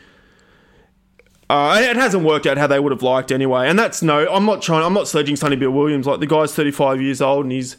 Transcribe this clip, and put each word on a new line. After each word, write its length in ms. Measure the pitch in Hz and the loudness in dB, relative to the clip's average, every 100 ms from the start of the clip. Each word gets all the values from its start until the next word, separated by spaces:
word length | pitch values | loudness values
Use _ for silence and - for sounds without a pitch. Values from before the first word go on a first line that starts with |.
| - _ _ _ _ _ _ _ _ _ _ _ _ _ - | -20 _ _ _ _ _ _ _ _ _ _ _ _ _ -2
uh, 300 | 143 147 202 | 0 2 2
it 140 | 247 240 | 2 0
hasn't 280 | 262 185 | 0 2
worked 220 | 156 151 151 | 2 2 0
out 120 | 139 | 0
how 80 | 143 | 2
they 120 | 139 | 2
would 140 | 143 | 0
have 100 | 123 | 0
liked 300 | 127 131 127 | 0 0 0
anyway. 360 | 131 135 127 131 | -2 0 0 2
And 100 | 190 | 2
that's 240 | 220 - | 0 -2
no, 260 | 165 147 165 | 0 2 2
I'm 160 | 190 | 0
not 160 | 214 196 | 0 0
trying, 220 | - 160 | 0 0
I'm 80 | 170 | 2
not 160 | 202 143 | 0 0
sledging 260 | 156 143 | -2 -2
Sonny 220 | 143 151 135 | -2 -2 0
Bill 140 | 135 | 0
Williams. 360 | 135 147 143 131 | 0 0 0 -2
Like, 140 | 131 | -2
the 60 | 147 | 0
guy's 280 | 156 151 | 0 0
thirty-five 460 | - 147 139 139 131 | -2 -4 0 0 0
years 200 | 135 131 | -4 -2
old 260 | 135 139 135 | 0 0 -2
and 60 | |
he's 240 | 131 127 | -6 -8